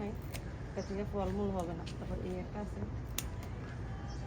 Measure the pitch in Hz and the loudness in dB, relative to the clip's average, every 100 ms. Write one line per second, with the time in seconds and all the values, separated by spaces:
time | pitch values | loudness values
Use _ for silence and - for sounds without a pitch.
0 | 208 - - - - - - 196 190 196 | 0 0 -2 -2 -2 -4 -2 -2 0 0
1 | 208 202 190 202 202 190 170 165 - - | 2 4 4 4 4 4 2 0 -2 -2
2 | 185 180 185 180 175 208 202 208 208 - | 0 0 0 0 0 -2 -2 -2 0 0
3 | - - - - - - - - - - | -2 0 0 -2 -2 -2 -2 -2 -2 -2
4 | - - | -2 -2